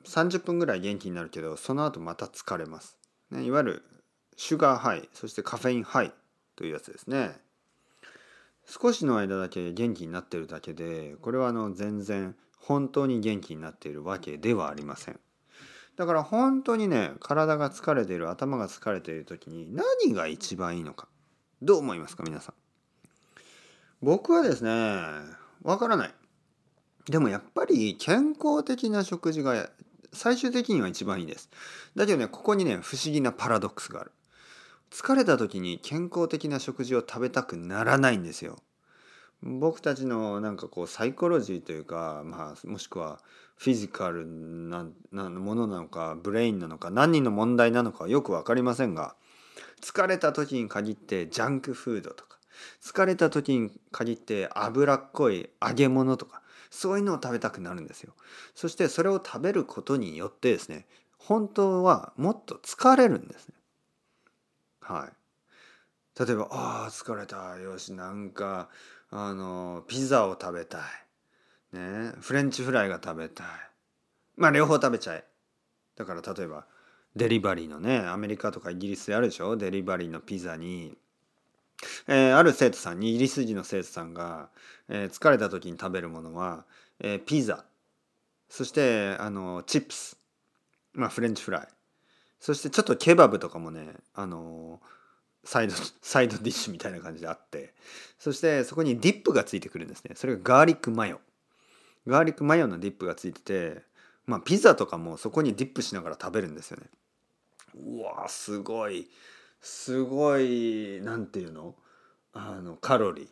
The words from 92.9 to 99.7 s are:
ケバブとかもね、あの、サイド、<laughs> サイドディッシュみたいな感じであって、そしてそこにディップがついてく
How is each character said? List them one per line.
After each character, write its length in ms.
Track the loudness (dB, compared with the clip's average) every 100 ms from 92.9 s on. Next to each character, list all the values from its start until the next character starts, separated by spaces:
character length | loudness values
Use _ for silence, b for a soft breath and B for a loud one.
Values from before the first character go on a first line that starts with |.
| 4
ケ 180 | 8
バ 140 | 10 10
ブ 100 | 8
と 120 | -4
か 100 | -10
も 100 | -12
ね、 240 | -12 -14 -18 _ -10
あ 100 | -10
の、 560 | -10 -12 -14 -16 -18 b b b b b _
サ 180 | -4 0
イ 60 | 0
ド、 80 | -2 -8
<laughs> 120 | _
サ 220 | 2 4
イ 40 | 4
ド 100 | 2
デ 80 | -4
ィ 20 |
ッ 40 |
シ 180 | -4 -6
ュ 20 |
み 80 | -8
た 100 | -8
い 40 |
な 60 | -10
感 160 | -12 -10
じ 60 |
で 60 | -10
あ 60 |
っ 60 | -10
て、 360 | -10 -14 -14 _ B B B B
そ 140 | -4
し 80 | 2
て 240 | 2 4
そ 100 | 0
こ 80 | 0
に 180 | 0 4
デ 100 | 4
ィ 120 | 4
ッ 20 |
プ 80 | 4
が 120 | 4
つ 120 | 2 -4
い 40 |
て 100 |
く 80 | -6